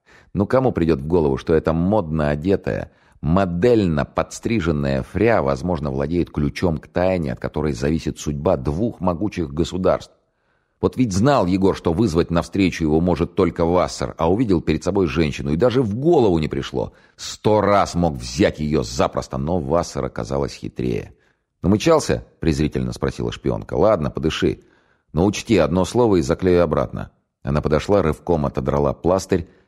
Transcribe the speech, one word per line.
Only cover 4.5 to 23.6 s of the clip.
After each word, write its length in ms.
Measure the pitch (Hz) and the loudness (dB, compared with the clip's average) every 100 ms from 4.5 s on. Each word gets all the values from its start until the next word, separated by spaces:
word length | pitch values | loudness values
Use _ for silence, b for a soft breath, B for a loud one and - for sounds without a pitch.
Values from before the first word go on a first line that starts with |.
| 110 82 73 69 67 | -2 0 0 0 -2
фря, 400 | 64 90 113 104 | -4 0 2 2
возможно, 480 | 69 67 85 82 71 | 2 -2 -2 -4 -4
владеет 400 | 67 71 85 76 | -4 -2 -2 -2
ключом 480 | - 71 - 92 76 | -2 -4 -2 -2 -2
к 100 | - | -6
тайне, 460 | 90 92 92 71 | -2 0 0 -4
от 60 | 58 | -6
которой 340 | - 76 76 | -6 -4 -4
зависит 460 | 60 69 80 73 69 | -2 -2 -2 -4 -8
судьба 380 | - 71 82 80 | -6 -2 0 0
двух 420 | 67 76 120 - | -2 -2 -4 -2
могучих 520 | 85 80 104 - 76 73 | -4 -2 -4 -4 -6 -4
государств? 580 | 82 90 90 65 - _ _ _ _ _ _ - | -4 0 0 0 -4 _ _ _ _ _ _ -4
Вот 160 | 98 - | -4 0
ведь 160 | 123 | 0
знал 320 | 92 131 135 90 | 2 4 4 2
Егор, 320 | 95 95 82 | 2 2 2
что 160 | 90 | 0
вызвать 380 | 82 90 80 80 | 0 2 2 2
навстречу 520 | 82 80 98 92 - | 0 -2 0 0 2
его 160 | 78 78 | 0 2
может 360 | 90 85 82 - | 2 0 0 0
только 300 | 90 - 85 | 0 2 2
Вассер, 500 | 90 76 - 62 - | 2 0 -2 -8 -2
а 140 | 82 | 0
увидел 300 | 101 120 82 | 2 2 0
перед 220 | 78 78 | 0 -2
собой 220 | - 98 85 | 0 0 0
женщину, 460 | 71 78 - 65 | 0 -2 -2 -4
и 40 | 78 | 0
даже 280 | 123 120 | 2 2
в 120 | 113 107 | -2 0
голову 440 | 156 160 110 82 | 2 4 4 2
не 80 | 73 | 0
пришло. 460 | 69 65 64 50 b b b | -4 -6 -6 -6 b b b
Сто 460 | - - 113 107 | -16 -2 2 2
раз 320 | 98 101 82 | 4 4 2
мог 220 | 87 85 67 | 0 0 -2
взять 440 | 60 71 101 - | -8 0 0 0
ее 220 | 76 76 | -2 -2
запросто, 560 | 62 62 90 - - 65 | -2 -2 -2 -2 -6 -6
но 220 | 71 90 | -4 -4
Вассер 440 | 67 82 85 71 | 0 0 -2 -6
оказалась 500 | 64 - 55 67 69 | -8 -8 -6 -4 -4
хитрее. 600 | - 55 - 64 52 - - _ _ _ _ | -6 -12 -6 -4 -4 -8 -20 _ _ _ _
«Намычался?» 640 | 85 104 165 156 - 62 - - | 0 2 4 2 2 -4 -4 -4
презрительно 540 | 76 71 76 67 62 | -2 0 0 -2 -6
спросила 380 | 57 69 - 60 | -4 -6 -4 -8
шпионка. 440 | - 67 53 | -6 -4 -4